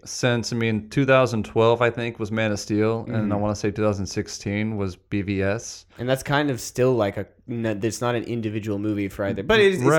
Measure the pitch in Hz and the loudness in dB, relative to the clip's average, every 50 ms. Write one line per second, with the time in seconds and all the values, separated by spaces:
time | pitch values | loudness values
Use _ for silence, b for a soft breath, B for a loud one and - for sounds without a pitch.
0 | - - - - - 123 120 117 107 - 131 117 113 113 110 104 107 - - 135 | -14 -12 -6 -2 0 0 0 0 -2 -2 -2 0 0 0 0 -2 -4 -2 0 2
1 | 139 135 135 131 127 113 117 107 101 - - 113 113 117 117 113 120 117 113 120 | 4 6 6 6 4 4 0 -2 -4 0 2 4 4 6 6 4 4 2 0 0
2 | 117 117 117 - 110 101 110 110 110 107 104 101 - - 107 104 107 110 113 113 | -4 -6 -6 -6 -6 -4 -2 -2 0 0 -2 -4 -4 -2 0 2 2 2 0 -2
3 | 113 117 110 110 107 101 104 104 104 104 101 - - 104 101 110 107 107 101 98 | -4 -4 -4 -2 -2 0 0 0 0 -2 -2 -2 -2 -4 -2 0 0 0 0 0
4 | 98 87 - 107 101 - - - - 104 101 104 107 110 110 101 101 95 87 - | -4 -4 -4 -6 -6 -6 -8 -8 -6 -4 -2 -2 -2 -2 -2 -4 -4 -6 -6 -10
5 | _ - - 101 92 98 101 95 95 98 101 120 - - - - - _ _ - | _ -6 -4 -2 -2 -2 -2 0 0 0 -2 -4 -6 -10 -14 -16 -18 _ _ -6
6 | 120 127 131 139 - - 143 143 151 147 127 110 - - - - 123 131 127 113 | -2 0 0 0 0 0 0 2 2 0 -2 -4 -6 -6 0 2 2 4 4 2
7 | 104 101 101 104 98 - _ _ _ - 120 117 113 113 107 98 104 110 104 - | 2 0 -2 -4 -8 -10 _ _ _ -8 -6 -4 -2 -2 -2 -2 -2 -2 -2 -2
8 | 123 120 120 117 - - 120 117 110 110 104 110 101 110 104 98 104 107 104 101 | -2 -2 -2 -2 -4 -4 -4 -4 -4 -4 -4 -4 -4 -4 -2 -2 -2 -2 -2 -2
9 | 101 95 - - 101 98 98 101 98 - 220 220 202 196 190 170 123 135 151 | -2 -4 -4 -4 -2 -2 -2 -2 2 2 4 6 6 6 4 4 4 4 6